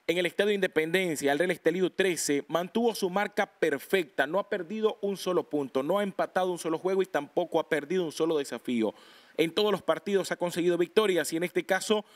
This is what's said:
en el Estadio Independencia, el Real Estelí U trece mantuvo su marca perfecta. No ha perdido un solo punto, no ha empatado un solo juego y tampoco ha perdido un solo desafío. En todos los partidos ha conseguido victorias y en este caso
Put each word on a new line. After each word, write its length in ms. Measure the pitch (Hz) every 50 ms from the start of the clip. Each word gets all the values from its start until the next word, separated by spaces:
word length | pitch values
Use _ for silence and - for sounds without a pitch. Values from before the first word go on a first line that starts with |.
| _ -
en 100 | 165 185
el 80 | 175
Estadio 240 | 165 - - 202 214
Independencia, 760 | 208 196 185 180 - 160 156 165 170 190 185 170 151 127 143 135
el 80 | 143 147
Real 140 | 175 185
Estelí 300 | - - - 160 170 185
U 80 | 185 175
trece 540 | - - 190 190 165 - - - 143 139 - -
mantuvo 440 | 156 165 180 185 - 226 240 233
su 160 | 208 - 202 175
marca 380 | 180 202 208 196 - - 196
perfecta. 800 | - _ _ 170 160 143 127 - - 196 190 165 - _ - 135
No 140 | 143 170 196
ha 80 | 196 -
perdido 480 | 214 190 175 156 214 220 214 214 - -
un 140 | 202 202 196
solo 320 | - - 185 180 160 143 -
punto, 360 | - 147 139 123 - 135 135
no 160 | 156 190 202
ha 20 |
empatado 480 | 208 196 - - 165 - - 185 185 185
un 80 | 175 165
solo 220 | - 165 160 151
juego 200 | 160 185 190 196
y 60 | 185
tampoco 540 | - - 147 143 131 _ 175 175 - - 160
ha 80 | 151 -
perdido 340 | 160 147 143 143 180 185
un 80 | 175 151
solo 280 | - - 165 165 160 147
desafío. 540 | 135 - 131 117 - 131 123 113 110 101 - - - - - - - - -
En 160 | - 160 165
todos 200 | - 196 208 214
los 100 | 196 175
partidos 480 | - - 160 156 - 202 196 190 170 -
ha 60 | 175
conseguido 420 | - 175 175 - 180 165 180 175 170
victorias 540 | 175 - - 214 214 196 180 165 143 -
y 40 | 160
en 60 | 160
este 240 | 175 175 - 185 160
caso 380 | - 190 185 - - 214 214 - - -